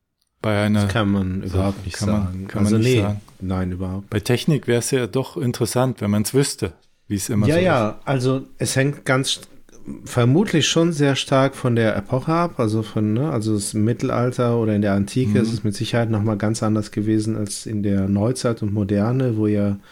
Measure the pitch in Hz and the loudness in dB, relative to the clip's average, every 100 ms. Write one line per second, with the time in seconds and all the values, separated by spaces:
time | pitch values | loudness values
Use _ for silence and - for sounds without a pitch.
0 | _ _ _ _ 110 104 104 104 101 117 | _ _ _ _ -2 2 2 2 2 2
1 | 101 101 92 95 101 92 98 - 95 - | 2 2 0 -4 -2 0 0 -2 -8 -4
2 | 104 104 92 92 95 107 104 110 120 123 | 0 0 0 -4 -6 0 2 4 4 2
3 | 101 104 - - 92 92 92 90 92 95 | 2 -2 -10 -10 -4 -2 -2 -4 -6 -6
4 | 98 104 - 120 - 139 - 120 - 131 | -4 -4 0 0 2 0 2 0 2 0
5 | 117 131 127 - 123 - 113 - 131 117 | 0 -2 -4 -4 -2 0 0 0 0 0
6 | 104 104 107 131 143 - 95 - _ _ | 0 0 0 0 0 -2 -8 -8 _ _
7 | - 101 - 120 120 165 180 135 107 113 | -6 -4 -2 0 2 2 2 2 0 -2
8 | - 135 127 131 - - 117 131 139 143 | -4 0 0 -2 -4 -6 -2 0 0 -2
9 | - 131 135 - - - - - - - | 0 0 0 -4 -8 -20 -20 -18 -14 -14
10 | - 120 120 147 214 160 - 170 170 151 | -4 2 4 4 4 2 2 2 2 2
11 | 143 131 - 135 135 - 127 117 113 101 | 2 0 2 2 2 0 0 2 2 0
12 | - 127 160 165 175 - 110 110 107 113 | -2 -4 0 0 0 -2 0 0 -2 -2
13 | 107 107 156 127 110 107 101 107 107 120 | 0 0 0 -2 0 -2 -2 0 0 0
14 | 131 117 123 123 120 117 110 104 104 98 | -2 0 0 0 0 2 2 2 2 2
15 | 98 127 107 104 110 113 107 98 107 120 | 0 0 2 2 2 -2 -4 -4 -2 -2
16 | 113 107 110 101 107 110 107 107 107 - | 0 0 0 0 0 0 0 0 -2 -2
17 | 107 110 110 110 101 - - 107 101 98 | 0 0 0 -4 -6 -8 -8 -4 0 0
18 | 95 101 110 127 123 113 107 104 101 101 | 2 2 2 0 -2 -2 -2 -2 0 0
19 | 107 131 127 107 107 104 101 101 - | 2 0 0 0 2 2 0 -2 -8